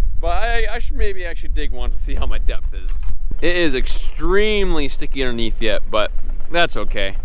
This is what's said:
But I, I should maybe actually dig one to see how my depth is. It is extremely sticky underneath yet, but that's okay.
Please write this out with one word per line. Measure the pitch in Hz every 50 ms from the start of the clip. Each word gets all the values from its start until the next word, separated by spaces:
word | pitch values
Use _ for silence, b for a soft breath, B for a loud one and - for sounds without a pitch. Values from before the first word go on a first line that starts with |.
| B B B -
But | - 170 175 180 208
I, | 233 233 233 220 208 202
I | 247
should | - - - -
maybe | - 202 196 185 180
actually | 170 165 - - -
dig | - - 147 135
one | 127 127 123 117
to | 117 -
see | - - 139
how | - 135
my | - - -
depth | - - 143 - - - -
is. | - - - - - - - - - - - - -
It | - 170 175
is | 180 170 151 131
extremely | 127 - - - - - - - - - 170 180 202 208 214 208 208 196 185 170 156 143 175
sticky | - - - - - 139 131
underneath | 127 120 113 117 110 - -
yet, | 117 110 101 - - -
but | - 107 - - - - - - - - - -
that's | - 170 170 - -
okay. | 110 104 104 - 104 98 98 95 - -